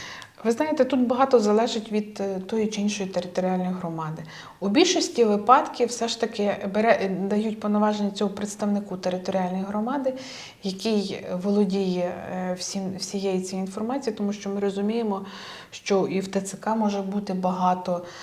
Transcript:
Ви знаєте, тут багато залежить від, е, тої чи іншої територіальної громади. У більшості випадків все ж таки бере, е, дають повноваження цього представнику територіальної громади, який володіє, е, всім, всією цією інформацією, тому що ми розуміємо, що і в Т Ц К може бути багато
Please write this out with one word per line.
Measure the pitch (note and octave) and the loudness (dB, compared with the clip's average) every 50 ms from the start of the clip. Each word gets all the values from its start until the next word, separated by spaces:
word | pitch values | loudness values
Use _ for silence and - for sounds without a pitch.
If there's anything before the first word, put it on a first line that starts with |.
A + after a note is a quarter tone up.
| - - - - - - - - - | -12 -12 -14 -14 -16 -18 -14 -2 0
Ви | A3 | 0
знаєте, | A#3 A#3 D4+ D#4 D4+ D#4 B3+ | 2 2 2 2 4 4 4
тут | B3+ C#4+ C4 B3 A3+ | 4 4 2 2 2
багато | B3+ A#3 C4+ C4+ C4 A#3 | 4 4 4 6 6 6
залежить | G#3 G#3 G#3 G#3+ A#3 A#3+ - A3+ G#3 - | 6 6 4 4 4 2 0 -2 -4 -2
від, | G#3 G#3+ G#3 - - - | -2 -2 -2 -2 -4 -6
е, | G3 G3 F#3+ F#3 | -4 -4 -4 -4
тої | F#3 F#3+ A3+ A3 G#3+ G#3+ | -4 -2 0 0 0 0
чи | G#3+ G#3 | 0 0
іншої | G3+ G#3 G#3 G3+ G3 F#3+ | 0 0 0 -2 -4 -2
територіальної | F#3+ F3+ F3+ F#3 - - F#3 F#3 F#3 F3+ F3+ F3+ F#3 F#3 | -2 -4 -4 -2 -2 0 0 2 2 0 0 0 -2 -4
громади. | F3+ E3 E3 D#3+ D#3+ D#3 D#3 E3 D#3+ - - - - - - - | -4 -4 -4 -4 -4 -4 -6 -8 -10 -12 -14 -16 -16 -18 -12 -4
У | F3 G3 | -2 2
більшості | G3+ C#4 F4+ F#4 F#4 E4+ - - - A#3+ A#3 | 4 6 6 6 4 2 0 0 2 4 4
випадків | G#3+ G#3 G3+ G#3 A#3+ B3+ D4 D#4 - - - A#3+ A3+ | 4 4 4 6 8 8 8 6 4 0 0 0 0
все | - - A#3 A#3 | 0 -2 -4 -4
ж | - - | -2 -2
таки | A#3+ G#3+ - - G#3 G3+ - - - G3+ F#3 | -2 -2 -2 0 0 0 0 -2 -4 -2 0
бере, | G#3+ A3 A#3 - - | 2 4 4 4 4
е, | F#3+ G3 | 4 0
дають | F#3+ E3 F#3+ G3 G#3 G#3 A3 A3+ G#3+ A3 | 0 -2 -2 0 0 0 0 0 -2 -2
повноваження | - G#3 G#3 G#3 G#3 G#3 G#3 G#3 G#3 G3+ | -2 0 2 4 4 2 2 2 0 -2
цього | G3 - G#3+ G3 | 0 0 -2 -2
представнику | G3 - G#3 G#3 - - G#3+ G#3 G3+ G3+ G3+ - F#3 F#3 | 0 -2 -6 -6 -4 -4 -2 0 0 0 -2 -4 -6 -4
територіальної | - F#3 F3+ F#3 F#3 - F#3 F#3+ F3+ F3+ F3+ F#3+ F#3+ G3+ | -2 -2 -2 -2 -2 -2 0 0 0 0 -2 -2 -4 -2
громади, | G3+ G#3+ G#3+ A#3+ C4+ C#4+ C4 C4 C4 C4 - - - - - - - - - | -2 -2 -2 -2 -2 0 0 -2 -2 -4 -6 -12 -12 -14 -14 -16 -16 -8 -6
який | G3 F#3 F#3+ - A3+ A3 G#3+ F#3+ G3 C#3 - - - - F3+ F3+ | -6 -6 -2 -2 0 0 2 0 -2 -4 -8 -6 -6 -6 -2 0
володіє, | G3+ G3+ G#3 G#3 F#3 F#3 G3 F#3+ F#3 F3+ F3+ F3 F3+ - - - - F#3 | 2 4 4 4 4 2 2 0 2 0 0 0 -2 -2 -6 -8 -6 -6
е, | F#3 F#3 F#3 F3+ F3+ | -4 -4 -4 -4 -4
всім, | - - - G3 F#3+ F#3 F#3 F#3 | -6 -6 -6 -4 -4 -4 -4 -6
всією | - - - G3 F#3+ G3 F#3 F#3 | -6 -6 -4 -2 -2 0 0 0
цією | F#3 F#3 G3 F#3+ F#3+ F#3+ | -2 -4 -4 -4 -4 -4
інформацією, | F#3+ G#3 G#3+ A#3 B3+ C#4 C4+ A3+ G#3+ - | -4 -4 -4 -2 -4 -2 -2 -4 -2 -2
тому | G#3 G3+ G3+ | -2 -2 -2
що | G3+ - G3 | -4 -4 -6
ми | G3 G3+ | -4 -2
розуміємо, | G3+ G3+ F#3+ G3 G3+ G#3 A3+ A#3 A#3 G#3+ G3 F#3+ G3 - - - - - - - - - | 0 0 0 0 0 0 0 0 0 0 -2 -2 -4 -8 -12 -14 -14 -14 -16 -16 -16 -18
що | - - - - G#3 F#3+ F3 C3 | -18 -12 -2 2 2 4 4 2
і | F3 F#3+ | 0 -2
в | F#3+ - | -2 -2
Т | - G3 | -2 -4
Ц | F#3+ - - - | -4 -4 -6 -6
К | - G#3+ A3 | -4 -2 0
може | A3+ G#3+ G3+ G3+ G3 | 2 2 2 2 0
бути | G3 F#3+ G3 G#3 G3+ - F#3 | -2 -2 -2 -2 -2 -2 -2
багато | F#3 F#3 F#3 F3+ F3+ F3+ F3+ F#3 F#3 F#3 F#3+ F3+ F3 F3 - - - | 0 0 0 0 2 4 2 2 2 0 -2 -2 -4 -4 -8 -12 -16